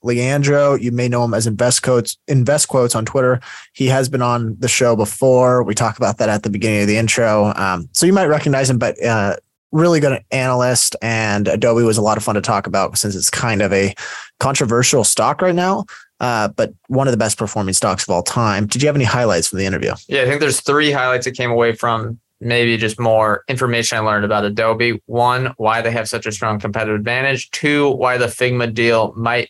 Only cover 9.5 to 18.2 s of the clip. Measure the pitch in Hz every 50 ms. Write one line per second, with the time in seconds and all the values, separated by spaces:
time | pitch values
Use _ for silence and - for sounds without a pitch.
9.5 | _ _ _ _ - 156 165 175 170 156 143 139 131 - - - 110 131 127 131
10.5 | 127 123 123 127 123 - - - - - - 113 113 110 110 107 101 104 104 -
11.5 | - 107 127 120 117 117 117 113 107 110 104 107 107 104 - - 104 104 95 -
12.5 | 110 98 - 98 90 98 95 - - - - 104 95 92 - - - - - 117
13.5 | 110 98 104 92 98 95 98 98 - - - - - - - - _ - - 135
14.5 | 139 - 147 107 117 120 123 - - 135 107 - - - 107 127 151 - 190 185
15.5 | 170 175 180 185 196 - 196 - - - - _ _ - 120 123 120 113 - -
16.5 | - - 113 - - _ _ - 127 127 135 135 117 107 113 107 - - 113 98
17.5 | - 107 101 95 95 - - 107 92 92 - - 92 87